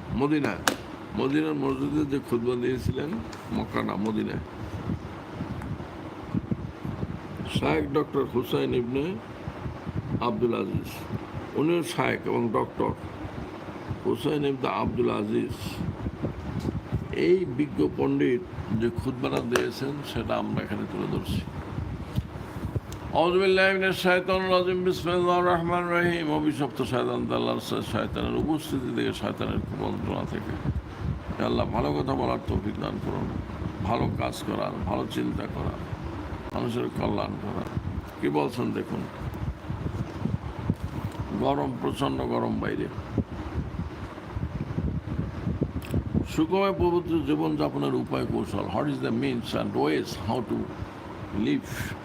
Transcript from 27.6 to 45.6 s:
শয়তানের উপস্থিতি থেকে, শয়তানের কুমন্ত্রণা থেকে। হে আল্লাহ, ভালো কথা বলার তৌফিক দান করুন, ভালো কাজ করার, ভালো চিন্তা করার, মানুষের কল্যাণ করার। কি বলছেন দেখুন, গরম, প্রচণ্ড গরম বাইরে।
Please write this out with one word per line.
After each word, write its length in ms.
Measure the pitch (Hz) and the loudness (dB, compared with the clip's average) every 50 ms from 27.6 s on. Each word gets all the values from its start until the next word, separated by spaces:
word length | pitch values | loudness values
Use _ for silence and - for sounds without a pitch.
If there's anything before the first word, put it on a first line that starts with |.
| - - 113 110 | 0 -2 -2 -2
শয়তানের 540 | 113 - - 107 110 104 - 120 120 120 120 | 0 0 0 0 0 0 0 0 0 2 2
উপস্থিতি 600 | 123 127 139 160 151 151 - - 135 127 127 120 | 2 2 2 2 0 0 0 -2 -2 0 0 0
থেকে, 180 | 117 120 113 110 | 2 2 0 0
শয়তানের 460 | - 107 104 104 101 110 110 110 110 | 0 -2 -2 -2 0 0 0 0 0
কুমন্ত্রণা 640 | 104 107 104 101 104 107 104 98 101 101 98 - 92 - | -2 -2 -2 -2 -2 -2 -2 -2 -2 -2 -2 -2 -2 -2
থেকে। 380 | - - - - - - - - - - - - - - - - - - - - - - | -2 -4 -4 -4 -4 -2 -2 -2 -2 -2 -2 -6 -6 -6 -4 -4 -4 -4 -4 -6 -2 0
হে 80 | - | 0
আল্লাহ, 200 | 113 120 117 110 - | 2 2 2 2 2
ভালো 240 | - 110 131 147 147 | 2 0 2 2 2
কথা 200 | 147 143 131 135 | 0 0 0 0
বলার 220 | 135 131 123 123 117 - - | 2 2 2 0 0 0 0
তৌফিক 260 | 107 107 101 104 - - | 0 0 0 -2 -2 -2
দান 180 | - 50 52 52 - | -2 -2 -2 -2 -2
করুন, 220 | - - - - - - - - - - - - - - - - | -2 -2 -2 -2 -2 -2 -4 -4 -6 -6 -4 -4 -4 -4 -2 0
ভালো 260 | - 117 123 131 120 - - | 0 2 2 2 0 0 0
কাজ 260 | 127 123 - - - 120 | 0 -2 -2 -2 -4 -2
করার, 240 | 104 104 101 - - - - | -2 0 -2 -2 -2 -2 -2
ভালো 220 | - 104 127 131 117 | 0 0 0 0 -2
চিন্তা 320 | - 123 123 120 117 - 107 - - | -2 0 0 0 0 -2 -2 -4 -4
করার, 240 | - - - - - - - - - - - - - - - - - - - - | -2 -2 -2 -2 -4 -6 -6 -6 -6 -6 -6 -6 -6 -6 -6 -8 -8 -8 -6 -4
মানুষের 300 | - 123 123 113 120 120 | -2 0 0 0 0 -2
কল্যাণ 500 | 117 113 123 - 113 107 104 104 104 101 98 | -2 -2 0 0 2 2 2 0 0 -2 -4
করার। 280 | 98 98 - 92 - - - - - - - - - - - - | -4 -4 -2 -2 -4 -2 -4 -4 -2 -2 -4 -4 -6 -8 -6 -2
কি 80 | - - | 0 2
বলছেন 420 | 147 151 147 139 - - 120 113 | 2 2 2 2 0 0 0 0
দেখুন, 300 | 110 104 104 - - - - - - - - - - - - - - - - - - - - - - - - - - - - - - - - - - - - - - - - - - - - - - - - - - 101 | 0 -2 -2 -2 -2 -4 -4 -4 -6 -6 -6 -6 -6 -4 -4 -4 -6 -6 -6 -6 -4 -4 -4 -4 -2 -4 -4 -4 -4 -4 -2 -2 -2 -2 -4 -4 -6 -4 0 0 0 0 -2 -6 -4 -4 -4 -4 -4 -4 -4 -2 0 2
গরম, 380 | 113 135 139 143 147 135 127 117 | 2 2 4 2 2 0 0 0
প্রচণ্ড 400 | 123 139 139 - 139 139 135 131 | -2 -2 0 2 2 2 2 2
গরম 380 | 131 120 117 120 117 117 110 110 | 0 0 2 2 2 2 2 2
বাইরে। 280 | 110 107 104 104 - - - - - - - - - - - - - - - - - - - - - - - - - - - - - - - - - - - - - - - - - - - - - - - - - - - - - - - - | 0 0 0 0 -2 -2 -4 -6 -8 -4 0 -2 -2 -2 -2 -8 -6 -4 -4 -4 -4 -4 -4 -4 -6 -6 -6 -8 -10 -10 -10 -10 -10 -8 -6 -6 -4 -4 -4 -4 -4 -4 -2 -2 0 0 0 -2 -2 -4 -2 -2 -2 -2 -4 -4 -2 -2 0 0